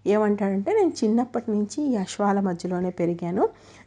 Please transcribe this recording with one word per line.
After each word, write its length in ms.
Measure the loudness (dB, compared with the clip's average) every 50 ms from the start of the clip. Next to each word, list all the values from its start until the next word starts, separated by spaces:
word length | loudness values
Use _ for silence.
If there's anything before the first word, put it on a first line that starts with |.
| 0
ఏమంటాడంటే, 640 | 0 2 2 2 2 2 0 0 0 -2 -2 0 0
"నేను 200 | 2 2 2 2 2 0 0
చిన్నప్పటి 460 | 2 2 2 0 0 -4 -6 -4 -2
నుంచి 320 | -2 0 -2 -2 -2 -2
ఈ 140 | -2 0 0
అశ్వాల 440 | 0 -2 -4 -4 -2 0 2 2 2
మధ్యలోనే 500 | 0 0 -2 -4 -4 -4 -2 -2 -2 -4
పెరిగాను, 580 | -2 -2 -2 -2 -2 -2 -4 -4 0 0 0 0 -2 -8 -20 -20 -20 -20 -6